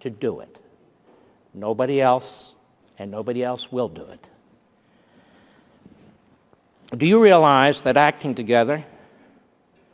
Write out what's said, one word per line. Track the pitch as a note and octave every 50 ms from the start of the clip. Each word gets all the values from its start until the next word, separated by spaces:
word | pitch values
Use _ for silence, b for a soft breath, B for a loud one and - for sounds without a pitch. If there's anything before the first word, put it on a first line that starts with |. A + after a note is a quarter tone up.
to | - C3
do | G#2+ G2+ - A#2 F#2 A#1+
it. | - - - - _ _ _ _ _ _ _ _ _ b b b b b b b b _ -
Nobody | G2 G#2 G#2+ A2+ G#2 B2+ C3 C#3 C3+
else, | C3 B2+ B2+ C3 - - - - - - _ _ _ _ _ _ _ _ _ -
and | G2+ G2+
nobody | G2+ G#2+ A2 A#2+ A#2+ A#2+ B2
else | B2 B2+ B2 - -
will | C3 B2 A#2+ G#2
do | - - -
it. | - - - _ _ _ _ _ _ _ _ _ _ _ _ b b b b b b b b b b b b b b b b b b b b b b b b b b b b _ _ _ _ _ _ _ _ _ _ _ _ _ - B2+
Do | A#2+ D3+ E3+
you | G#3 A3+
realize | A3+ G3+ F#3 E3 D#3 D3 C#3 C3 C3+ C#3+ C#3+ -
that | - C3+ A#2+ C#3+
acting | D3 D3 D#3 - - C#3+ A#2+
together | B2+ A#2 G#2 A#2+ A#2 A#2 A#2+ D3 D#3 D3+ - - - _ _ _ _ _ _ _ _ _ _ _ _ _ _ _ _ b b